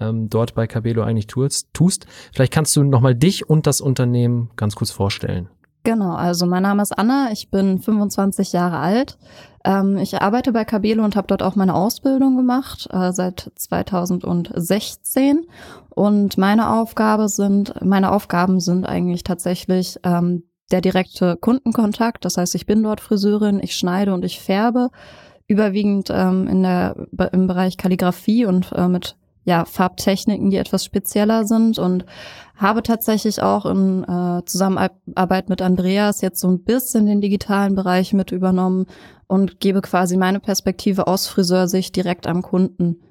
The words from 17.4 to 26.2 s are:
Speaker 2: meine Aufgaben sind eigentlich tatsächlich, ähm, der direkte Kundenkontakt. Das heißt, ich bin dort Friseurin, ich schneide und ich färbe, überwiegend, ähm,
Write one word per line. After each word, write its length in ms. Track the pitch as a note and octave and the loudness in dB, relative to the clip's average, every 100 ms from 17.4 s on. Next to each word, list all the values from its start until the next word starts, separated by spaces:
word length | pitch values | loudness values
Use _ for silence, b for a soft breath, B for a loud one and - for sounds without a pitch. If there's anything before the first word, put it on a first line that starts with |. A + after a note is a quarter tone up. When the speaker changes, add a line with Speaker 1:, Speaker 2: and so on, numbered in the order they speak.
| G3+ G3+ G3+ - | 0 2 0 -2
Speaker 2:
meine 280 | F#3 G3 F#3+ | 0 2 2
Aufgaben 480 | G3+ - F3 F#3 F#3 | 0 0 0 2 0
sind 260 | F3 F3+ F#3 | 0 -2 -2
eigentlich 380 | F3+ F3+ F3 | -2 -2 -4
tatsächlich, 760 | - F3 F3 F3+ - F#3 F3+ - | -4 -4 -4 -4 0 0 -2 -4
ähm, 400 | F3+ F3 F3 F3 - _ _ | -2 0 0 -2 -6 _ _
der 120 | F#3 | 0
direkte 540 | F#3 F#3 F#3 - F3+ E3+ | 2 0 -2 -2 -2 0
Kundenkontakt. 880 | - C4 - A3+ G#3+ G#3 A3+ - | 0 0 0 0 0 0 -2 -2
Das 120 | F3+ F3+ | -4 -2
heißt, 180 | F3+ | -2
ich 100 | F3 | -4
bin 200 | - G#3+ | 0 0
dort 160 | G#3+ G#3+ | 0 -4
Friseurin, 580 | - G#3 G3+ G#3 G#3 G3+ | -2 0 2 2 2 0
ich 140 | - | -4
schneide 400 | - F3+ F3+ G3+ | -4 -2 0 0
und 100 | F3+ | -2
ich 140 | F3+ - | -4 -6
färbe, 500 | - G3 A#3 A#3+ B3 B B B B B - | -4 0 0 0 -2 B B B B B -2
überwiegend, 600 | G3+ G#3+ G3 G#3 G3 - | 2 2 0 0 0 -2
ähm, 320 | - | 0